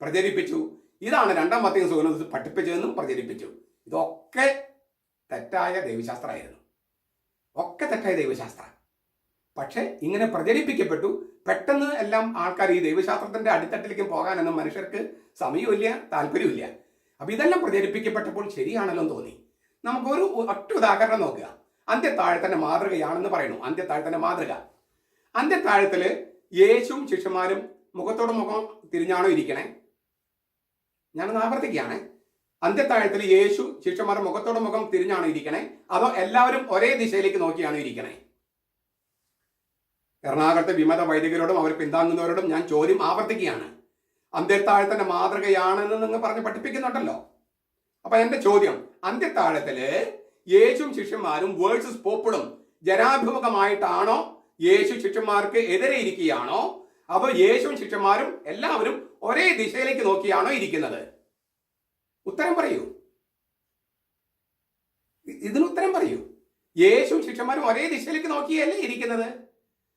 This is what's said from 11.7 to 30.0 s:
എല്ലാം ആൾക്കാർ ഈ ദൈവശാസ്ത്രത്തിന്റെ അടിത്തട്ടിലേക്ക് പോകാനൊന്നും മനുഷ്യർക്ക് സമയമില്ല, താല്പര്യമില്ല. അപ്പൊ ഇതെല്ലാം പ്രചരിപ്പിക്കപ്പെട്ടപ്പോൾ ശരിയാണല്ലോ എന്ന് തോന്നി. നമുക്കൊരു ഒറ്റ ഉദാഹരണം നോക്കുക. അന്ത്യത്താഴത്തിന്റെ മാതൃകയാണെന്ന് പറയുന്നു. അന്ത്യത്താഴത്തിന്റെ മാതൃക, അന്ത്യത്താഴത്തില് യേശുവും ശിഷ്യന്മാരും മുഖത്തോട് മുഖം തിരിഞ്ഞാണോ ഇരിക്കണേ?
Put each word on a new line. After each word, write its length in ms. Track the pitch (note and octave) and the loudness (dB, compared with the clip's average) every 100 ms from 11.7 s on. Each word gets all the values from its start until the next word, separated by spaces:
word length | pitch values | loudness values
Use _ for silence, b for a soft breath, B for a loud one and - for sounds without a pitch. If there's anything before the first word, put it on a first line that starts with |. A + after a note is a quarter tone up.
| C#4 C#4+ | 0 0
എല്ലാം 440 | B3+ G#3 A3 A3+ A3+ | -2 0 0 -2 -4
ആൾക്കാർ 340 | F3 F3+ F#3+ | -4 0 2
ഈ 100 | F3 | 2
ദൈവശാസ്ത്രത്തിന്റെ 680 | D#3 E3 F#3+ G#3+ G3+ A3 A3 | 2 0 0 -2 -4 -4 0
അടിത്തട്ടിലേക്ക് 520 | E3+ E3+ G#3 G#3 G3+ | 0 0 -6 -6 -6
പോകാനൊന്നും 540 | F#3+ E3+ F#3+ F#3 E3 D#3+ | -4 -4 -4 -2 -2 -2
മനുഷ്യർക്ക് 540 | D3 F#3+ - G#3+ - B B - | -4 -8 -8 -8 -8 B B -8
സമയമില്ല, 600 | E3 D#3 A#3 G3+ A3 A#3 - | -4 -2 0 0 0 -4 -4
താല്പര്യമില്ല. 520 | D3+ D3 E4 E3 - - - _ _ _ _ | -4 -2 0 0 -2 -8 -14 _ _ _ _
അപ്പൊ 120 | D3 | -8
ഇതെല്ലാം 280 | A3+ D#4 F#4 | 0 2 2
പ്രചരിപ്പിക്കപ്പെട്ടപ്പോൾ 880 | E4+ G3 G3 G#3+ A3+ - - G3 G3+ | 2 0 0 -2 -4 -4 -6 -8 -8
ശരിയാണല്ലോ 520 | - - A3 G3 E3+ | -6 -4 -2 -2 -2
എന്ന് 120 | D#3+ | -4
തോന്നി. 300 | - - - _ _ _ _ | -6 -12 -16 _ _ _ _
നമുക്കൊരു 380 | A#3 B3+ B3+ D#4 | -6 -4 -2 0
ഒറ്റ 540 | G4 A#3 A3+ G3+ - G4 | 0 0 -4 -6 -4 2
ഉദാഹരണം 440 | A3 G3 A3+ A3+ | 4 4 4 2
നോക്കുക. 340 | A#3+ - - - _ _ - | -2 -6 -12 -16 _ _ -2
അന്ത്യത്താഴത്തിന്റെ 680 | A#3 C#4+ G3 F3 E3+ F#3 D#3+ | 0 0 0 2 2 0 0
മാതൃകയാണെന്ന് 720 | D#3 E3 G3 F3 D3 F3 F#3+ | 0 0 0 -2 -2 -2 -2
പറയുന്നു. 360 | F3 C3 A#2 | -2 -2 -6
അന്ത്യത്താഴത്തിന്റെ 540 | C3+ E3+ F3+ D3+ D#3+ E3 | -8 -6 -4 -4 -4 -2
മാതൃക, 340 | E3+ F3+ D#3 - - _ _ _ _ _ _ A#3 | -2 -2 -6 -10 -14 _ _ _ _ _ _ -2
അന്ത്യത്താഴത്തില് 960 | D4 F4+ - G3+ F#3+ F3+ F3+ - - - _ | 2 2 4 4 4 2 0 -2 -8 -20 _
യേശുവും 540 | F3 G3+ A#3+ A#3 C4 C#4 | 6 8 8 2 -6 -4
ശിഷ്യന്മാരും 600 | F#3 F#3+ F#3 F#3 G3 - - _ | -4 -2 -2 -2 -2 -6 -16 _
മുഖത്തോട് 380 | F#3 F3+ A3+ A3+ | -8 -4 -2 0
മുഖം 560 | A3+ G3+ G#3+ A3 - - | 0 -2 -4 -6 -12 -8
തിരിഞ്ഞാണോ 340 | E3+ E3+ F3+ F#3+ | -4 0 2 4
ഇരിക്കണേ? 460 | D#3+ - A#2+ - - _ _ | 2 0 -4 -8 -14 _ _